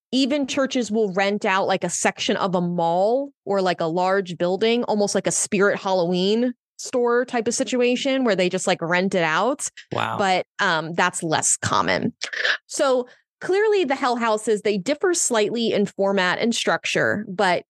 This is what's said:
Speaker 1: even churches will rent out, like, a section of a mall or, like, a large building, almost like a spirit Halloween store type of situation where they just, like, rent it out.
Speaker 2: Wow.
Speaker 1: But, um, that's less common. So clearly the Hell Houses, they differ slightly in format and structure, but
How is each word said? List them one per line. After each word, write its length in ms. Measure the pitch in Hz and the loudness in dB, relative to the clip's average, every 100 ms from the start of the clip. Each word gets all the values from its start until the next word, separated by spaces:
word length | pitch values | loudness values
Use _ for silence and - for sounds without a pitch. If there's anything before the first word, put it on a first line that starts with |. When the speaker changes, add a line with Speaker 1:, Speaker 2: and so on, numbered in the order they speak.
| _ | _
Speaker 1:
even 340 | 254 269 294 277 | 0 2 0 -2
churches 460 | - 262 262 220 | -2 0 -2 -2
will 200 | 214 214 | 0 0
rent 320 | 180 196 202 214 | 0 0 0 0
out, 200 | 190 190 | 2 2
like, 160 | 185 | 0
a 60 | 180 | -2
section 480 | - 214 - - 208 | -2 -2 -2 -2 0
of 160 | - | 0
a 80 | 180 | 0
mall 680 | 175 175 165 170 202 247 285 - - | 0 0 0 2 2 0 -2 -8 -4
or, 160 | 196 | 0
like, 180 | 185 175 | 0 0
a 40 | 165 | -2
large 520 | 170 185 190 185 170 | 0 2 2 -2 -2
building, 460 | 175 185 220 240 | -2 0 2 0
almost 320 | 240 214 202 202 | 0 0 0 0
like 100 | - | -2
a 60 | |
spirit 480 | - - 208 202 185 | -2 -2 2 2 2
Halloween 720 | 202 190 170 180 190 220 247 247 _ - | 0 0 0 0 2 2 0 -4 _ -16
store 480 | - 254 240 240 247 | -6 -2 2 0 0
type 220 | 247 226 | -2 -2
of 80 | 233 | -2
situation 680 | 262 254 247 247 277 269 | -2 0 2 0 0 0
where 120 | 247 185 | 2 2
they 140 | 180 | 2
just, 180 | 185 202 | 0 0
like, 140 | 180 | -2
rent 320 | 165 175 190 190 | 0 0 2 2
it 80 | |
out. 440 | 165 160 214 285 - - - | 0 2 0 -2 -6 -12 -8
Speaker 2:
Wow. 260 | - 110 113 | -4 -2 0
Speaker 1:
But, 260 | 196 185 - - | 0 0 -2 -2
um, 340 | 202 160 156 | 0 0 -2
that's 300 | 170 180 - | 0 0 0
less 340 | 170 151 - - | -2 0 0 -2
common. 560 | - 101 85 90 - - - - - - - | 0 0 2 0 0 -4 -8 -4 -2 -4 -6
So 400 | - 285 254 247 - _ _ | -2 0 0 -2 -12 _ _
clearly 420 | - 381 427 415 | -2 0 2 2
the 120 | 294 262 | 0 0
Hell 220 | 262 240 | 0 0
Houses, 440 | 226 214 240 214 | 0 0 0 0
they 160 | 214 202 | 0 -2
differ 380 | 180 294 370 349 | -2 0 0 0
slightly 580 | - 233 208 240 226 | 0 0 0 0 0
in 140 | 175 202 | 0 0
format 500 | - 196 196 180 170 | 0 0 2 0 0
and 160 | 233 | 0
structure, 720 | 226 - 165 - 175 127 110 214 | -2 0 -2 -2 0 0 0 -4
but 360 | 180 196 175 | -2 0 0